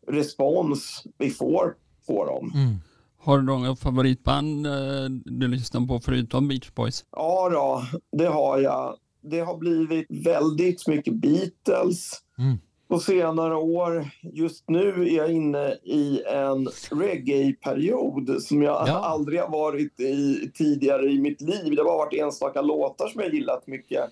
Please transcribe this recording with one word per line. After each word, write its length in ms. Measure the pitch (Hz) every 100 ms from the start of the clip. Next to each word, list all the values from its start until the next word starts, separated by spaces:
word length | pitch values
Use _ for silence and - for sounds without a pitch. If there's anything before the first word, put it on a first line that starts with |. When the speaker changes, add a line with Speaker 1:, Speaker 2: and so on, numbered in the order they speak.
| -
Speaker 1:
respons 960 | 143 147 - 139 175 165 139 - - - -
vi 120 | 139
får 460 | - 123 - 180 - _ _ -
på 180 | 104 80
dem. 260 | - - 143
Speaker 2:
Mm. 200 | 131 101 - _ _ _
Speaker 3:
Har 160 | - 139
du 60 |
några 320 | 131 135 127 131
favoritband, 920 | 143 127 131 127 - 139 151 147 147
eh, 420 | 139 135 139 131 131 -
du 220 | 123 127
lyssnar 400 | 127 120 127 123
på 120 | 120
förutom 480 | 127 127 117 127 143
Beach 240 | 131 - -
Boys? 300 | 113 - -
Speaker 1:
Ja 380 | - 160 185 180
då, 340 | 160 139 131 123 165 - 147
det 80 | 165
har 320 | 151 139 139
jag. 360 | 135 131 131 - _ _
Det 180 | 135 165
har 180 | 170 185
blivit 480 | 170 165 160 160 160
väldigt 800 | - 160 151 151 151 180 180 -
mycket 260 | 151 -
Beatles 1000 | 113 - 160 180 - - 190 185 175 - - _ -
Speaker 2:
Mm. 200 | 131 120 - _ -
Speaker 1:
på 120 | 170
senare 560 | 190 185 165 160 165 160
år. 540 | 160 170 175 165 147 - 165
Just 360 | 151 165 - -
nu 200 | 165 202 180 180
är 100 | 160
jag 140 | 156
inne 400 | 165 151 143 135 135
i 380 | - 147 143 139
en 440 | - 139 139 135 127 - -
reggae-period 1500 | 147 196 180 127 139 139 131 - 139 165 254 - - 123 131
som 200 | 113 147
jag 260 | 147 147 151
Speaker 2:
Ja. 60 | 170 165
Speaker 1:
aldrig 340 | 156 147 165
har 100 | -
varit 500 | 151 156 147 147 -
i 520 | 131 139 143 135 135
tidigare 580 | - 156 139 139 139 135
i 80 | 139
mitt 200 | 143 147
liv. 340 | 151 202 165 147
Det 60 |
har 40 | 156
bara 120 | 165
varit 160 | 151 -
enstaka 400 | 151 - 139 139
låtar 460 | 147 151 - - 214
som 140 | 226
jag 120 | 190
gillat 340 | 151 123 127 -
mycket. 360 | 131 - 135 120